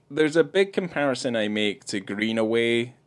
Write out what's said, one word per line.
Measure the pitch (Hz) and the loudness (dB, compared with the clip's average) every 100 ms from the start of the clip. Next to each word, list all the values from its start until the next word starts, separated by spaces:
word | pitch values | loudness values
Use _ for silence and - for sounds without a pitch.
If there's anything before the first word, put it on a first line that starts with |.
| - | -6
there's | 143 156 160 | 0 2 4
a | |
big | 151 190 196 | 2 2 0
comparison | 196 175 151 143 123 131 117 | 0 -4 -2 -2 -2 -2 -2
I | 104 | 0
make | 107 104 95 - | 0 0 -2 -6
to | 104 | -8
Greenaway | 95 101 110 110 110 117 117 117 120 - | -6 -4 -2 0 0 2 2 0 -2 -10